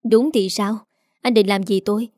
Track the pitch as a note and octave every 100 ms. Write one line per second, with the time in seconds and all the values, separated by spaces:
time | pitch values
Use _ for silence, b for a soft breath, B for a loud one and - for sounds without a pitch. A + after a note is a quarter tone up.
0 | A#3 A3 C#4+ B3 F#3+ - G3+ A3 _ _
1 | _ _ B3+ A3 G3 G3 F#3+ F#3+ G3+ G#3
2 | A#3